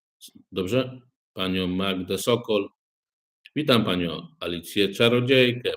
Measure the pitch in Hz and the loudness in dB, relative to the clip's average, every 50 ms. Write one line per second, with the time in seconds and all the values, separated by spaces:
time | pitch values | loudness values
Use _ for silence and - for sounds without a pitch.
0 | _ _ _ _ - - - - _ _ - 196 - 92 117 131 131 127 127 127 | _ _ _ _ -20 -20 -20 -20 _ _ -6 -6 -4 -2 0 -2 -2 -2 -6 -14
1 | - _ _ _ _ _ _ 98 92 95 92 92 92 90 92 92 95 98 95 92 | -20 _ _ _ _ _ _ -6 -4 -2 -2 -2 -2 -2 -2 -2 -2 -2 -2 -4
2 | 90 92 101 92 - 127 120 117 - - 107 101 98 - _ _ _ _ _ _ | -4 -4 -6 -4 0 0 0 0 0 -2 -2 -2 -2 -4 _ _ _ _ _ _
3 | _ _ _ _ _ _ _ _ - - - - 151 147 123 113 107 98 92 90 | _ _ _ _ _ _ _ _ -20 -10 -8 -4 0 2 2 2 2 2 0 -2
4 | 87 85 78 78 85 - _ - 87 87 87 85 82 - - 104 98 98 98 - | -2 -4 -4 -8 -12 -14 _ -10 -8 -6 -6 -6 -8 -4 0 0 0 0 2 2
5 | 120 117 120 123 123 127 135 131 127 123 120 120 - - - | 4 4 4 4 4 4 6 6 6 4 2 0 -4 -6 -6